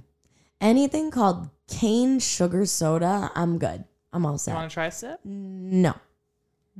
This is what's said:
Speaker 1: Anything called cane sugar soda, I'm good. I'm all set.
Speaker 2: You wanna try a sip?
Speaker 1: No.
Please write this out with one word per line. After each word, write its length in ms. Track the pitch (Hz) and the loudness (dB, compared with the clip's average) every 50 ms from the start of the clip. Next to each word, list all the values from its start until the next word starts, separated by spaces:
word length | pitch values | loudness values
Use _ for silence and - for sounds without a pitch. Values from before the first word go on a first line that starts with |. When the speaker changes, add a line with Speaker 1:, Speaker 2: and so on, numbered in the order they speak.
| - _ _ _ _ _ _ _ _ _ _ - | -8 _ _ _ _ _ _ _ _ _ _ 0
Speaker 1:
Anything 500 | 196 214 240 269 285 269 - 311 311 311 | 2 4 6 6 4 2 0 -2 -2 -2
called 380 | - 247 214 190 175 175 170 151 - _ _ - | 0 2 2 2 2 0 -4 -12 -14 _ _ -12
cane 500 | - - 247 208 220 240 247 262 269 254 | -4 -2 0 2 2 4 4 2 2 2
sugar 460 | - - - - 180 175 175 185 208 | 0 0 0 0 0 2 2 0 0
soda, 640 | 190 - - 165 156 160 165 170 175 196 202 190 - - | 0 0 0 0 2 2 2 2 2 0 0 -2 -4 -2
I'm 240 | - 170 170 170 165 | -2 0 0 0 0
good. 260 | 147 87 78 98 - - _ _ _ _ | -2 -4 -4 -8 -12 -16 _ _ _ _
I'm 120 | - 175 170 | -4 -2 -2
all 120 | 147 143 139 | -2 -2 -4
set. 140 | - - | -4 -4
Speaker 2:
You 40 | 160 | -4
wanna 140 | 165 160 156 | -6 -6 -6
try 160 | - 170 160 | -6 -6 -6
a 40 | 170 | -6
sip? 300 | 170 - 226 254 320 359 - | -6 -10 -12 -14 -14 -14 -14
Speaker 1:
No. 680 | 196 196 202 196 190 190 185 185 190 185 185 180 156 - - - _ _ _ _ _ _ _ _ _ _ _ _ _ _ | -14 -12 -12 -12 -12 -12 -10 -4 0 4 4 4 4 2 -2 -10 _ _ _ _ _ _ _ _ _ _ _ _ _ _